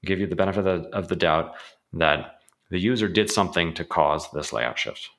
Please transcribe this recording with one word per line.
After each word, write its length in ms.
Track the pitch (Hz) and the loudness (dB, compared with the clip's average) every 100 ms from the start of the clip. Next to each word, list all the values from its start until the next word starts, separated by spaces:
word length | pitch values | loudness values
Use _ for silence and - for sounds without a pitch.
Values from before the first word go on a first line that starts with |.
| - | -2
give 140 | 95 | -2
you 80 | 98 | 0
the 80 | 87 | 0
benefit 300 | 98 98 95 | 0 2 0
of, 200 | 90 82 | 0 -2
of 220 | 101 87 | -6 -4
the 60 | 90 | 0
doubt 400 | 85 78 - - - _ _ | 4 4 0 -8 -20 _ _
that 480 | 85 80 73 - - _ _ _ | 2 4 4 -2 -18 _ _ _
the 100 | 92 | -2
user 300 | 101 123 104 | 0 2 2
did 200 | 87 104 | 2 2
something 440 | - 92 87 85 | 2 0 0 -2
to 100 | 80 | -2
cause 480 | 85 - 76 78 - | -4 2 2 2 -4
this 220 | 73 71 | -8 -6
layout 260 | 57 58 57 | -4 -4 -4
shift. 300 | 57 53 - | -6 -8 -16